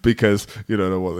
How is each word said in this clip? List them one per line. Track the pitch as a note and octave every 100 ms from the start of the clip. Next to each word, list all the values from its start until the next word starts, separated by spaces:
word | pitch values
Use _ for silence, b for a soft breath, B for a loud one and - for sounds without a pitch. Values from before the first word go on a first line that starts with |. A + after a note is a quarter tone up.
because | A#2+ A2+ A2 G2+ - G#2+ -
you | G#2+
don't | F#2+
know | F#2+
what | F#2